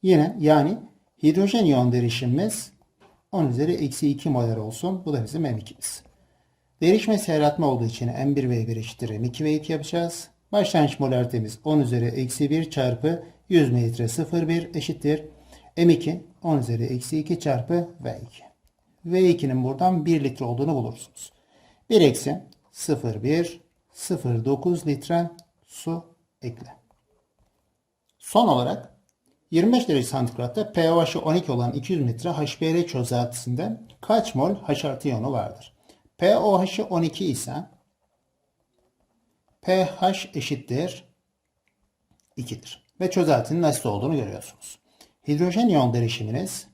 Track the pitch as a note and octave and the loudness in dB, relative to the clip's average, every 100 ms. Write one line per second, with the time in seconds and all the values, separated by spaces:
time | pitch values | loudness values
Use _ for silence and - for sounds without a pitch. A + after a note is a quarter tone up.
0 | F#3+ F3 D#3 G#3+ D3+ D3+ C#3+ A3+ - _ | 6 6 6 2 4 6 4 -2 -10 _
1 | _ _ D3+ D#3+ G3 A#3 F#3 C3+ B2 B2 | _ _ 2 4 2 2 4 4 4 2
2 | A#2+ A2+ B2 C3 G#3 - - _ _ _ | 0 -2 -2 0 -2 -4 -12 _ _ _
3 | _ _ _ G3 D3+ A#2+ D#3 F3 C#3+ B2+ | _ _ _ -2 0 0 0 0 -2 -2
4 | D3 C#3+ E3 C3 A#2 A2+ A2 A2+ F3 F#3+ | -2 0 0 0 0 -2 -6 -6 -4 -4
5 | E3+ C#3+ A2 D#3 D3+ A2+ G#2 - - - | -4 -4 -4 -4 -4 -4 -8 -12 -12 -12
6 | _ _ _ _ _ _ _ _ D#3+ G#3+ | _ _ _ _ _ _ _ _ 4 4
7 | G#3+ G#3 G3 D#3 D3 D3 D3 B2+ A2+ - | 2 -2 0 2 2 2 0 0 -2 -4
8 | A#2+ A#2+ C3+ C#3 B2+ A#2+ A2+ A2+ A2 - | -6 -2 -2 0 0 -2 -2 -6 -8 -10
9 | A#2+ G#2+ A#2+ B2 D#3 D3+ D3+ D#3+ D3 E3+ | -8 -4 -6 -4 -2 -2 -2 -6 -4 -4
10 | E3+ - - _ _ G#3 G3+ E3+ C#3+ - | -4 -8 -16 _ _ 0 2 2 2 2
11 | C3+ B2+ B2 A#2+ A2 - - D3+ B2+ A#2+ | 0 0 0 -2 -6 -6 0 2 2 0
12 | A#2 A#2+ B2+ - C#3+ D#3 D#3+ - B2+ A#2+ | 0 -2 -6 -2 0 0 -2 -2 -2 0
13 | D3+ E3+ - _ _ F3 C#3 B2 A#2 A#2+ | -2 -2 -6 _ _ 4 6 2 0 -2
14 | A2+ - D#3 E3+ D#3+ E3+ E3+ D#3+ - D3+ | -4 -2 -2 -2 0 -2 -2 -8 -6 -4
15 | D3 D3+ D3+ - _ - - - E3+ D#3+ | 0 0 -2 -20 _ -20 -14 4 6 6
16 | C#3+ F3 - _ E3+ D3+ A#2 A2+ A#2+ B2+ | 2 -6 -8 _ -2 0 0 -2 -2 -4
17 | - D#3 D3+ E3+ D3+ B2+ A#2+ E3+ E3+ - | -4 -4 -2 -2 0 -2 0 -2 -2 -8
18 | B2 G#2 - - - _ _ _ _ _ | -10 -10 -14 -20 -20 _ _ _ _ _
19 | E3+ F3+ F#3 E3 C#3+ B2+ B2+ C3 F3+ F3+ | -2 4 4 4 2 0 -2 2 2 2
20 | D3+ D#3+ C#3 B2 B2 A#2+ C#3+ C#3+ A#2 A#2 | 2 2 2 -4 -6 -2 0 -2 -4 -8
21 | - - - _ _ _ _ _ _ A3 | -18 -20 -20 _ _ _ _ _ _ 6
22 | D3+ B2 - E3 - _ _ - - D3 | 6 4 -4 -6 -8 _ _ -14 -4 -2
23 | A#2+ G#2 A#2 D#3+ E3+ - _ _ _ - | -2 -4 0 0 0 -6 _ _ _ -16
24 | - F3+ B2+ A#2 A#2 C#3 F3+ F3 D3+ C#3 | -6 -4 -2 -2 0 0 0 -2 -2 -4
25 | - E3+ E3+ - _ _ _ - - E3+ | -2 -2 -2 -8 _ _ _ -12 -8 -8
26 | - _ _ _ B2 A2+ - - _ _ | -10 _ _ _ -12 -12 -18 -20 _ _
27 | _ _ _ _ _ _ _ _ _ _ | _ _ _ _ _ _ _ _ _ _
28 | _ _ - G#3 G#3+ C3 B2 F3+ - _ | _ _ 0 4 4 4 2 -4 -8 _
29 | _ _ _ _ _ E3 G3 A#3+ A#3+ D3 | _ _ _ _ _ 2 4 4 4 0
30 | A#2+ C3+ B2 - B2 - G#3 - D#3+ E3+ | 2 -2 -4 -4 -6 -4 -4 2 4 4
31 | E3 E3 D#3 E3 E3+ B2 A#2+ C#3+ B2+ F3+ | 2 -2 0 0 0 -2 0 -4 -2 0
32 | B2+ A#2 E3+ D#3 D3 - D#3+ E3 E3+ C3 | 0 -2 -4 -4 -4 -2 0 0 0 -2
33 | A#2+ B2 A#2+ - - B2 G3 A3 - - | -2 -2 -2 -6 -6 -4 -4 -6 -12 -20
34 | - A3 - C3 D#3 G3 - C#3+ D3+ C3 | 0 2 2 -2 0 -2 -2 -2 -2 -4
35 | D3 A#2 B2 B2+ - - - _ _ - | -4 -2 -2 -4 -6 -10 -20 _ _ -20
36 | _ _ F3+ G#3+ G#3+ F#3+ F#3 - G#3+ F3 | _ _ 2 4 4 2 2 -2 -2 0
37 | E3 - F3 B2 - B2+ F#3 _ _ _ | -2 -2 -4 -4 -6 -10 -12 _ _ _
38 | _ _ _ _ _ _ _ _ _ _ | _ _ _ _ _ _ _ _ _ _
39 | _ _ _ _ _ _ - F#3 F3+ - | _ _ _ _ _ _ 0 2 2 0
40 | F#3 F#3+ - D3+ B2+ C3 - B2 F3 - | -2 -2 -8 -8 -6 -8 -4 -4 -4 -8
41 | _ _ _ _ _ _ _ _ _ _ | _ _ _ _ _ _ _ _ _ _
42 | _ _ _ - B2 G#2+ - - _ _ | _ _ _ -14 -12 -12 -16 -20 _ _
43 | F#3 F#3 D#3+ C3 A#2+ E3 D#3+ C#3 B2 G2+ | -2 0 4 2 2 0 0 0 -2 -2
44 | B2+ D#3 G#2 G2 - - - - _ _ | -2 -2 -4 -10 -16 -20 -20 -20 _ _
45 | - _ - D3 F3+ F3+ A#3+ D#3+ B2 A#2+ | -20 _ -4 0 0 2 4 6 4 2
46 | A#2 - G#2+ A#2+ G3 - - | 0 -2 -4 -4 -6 -8 -14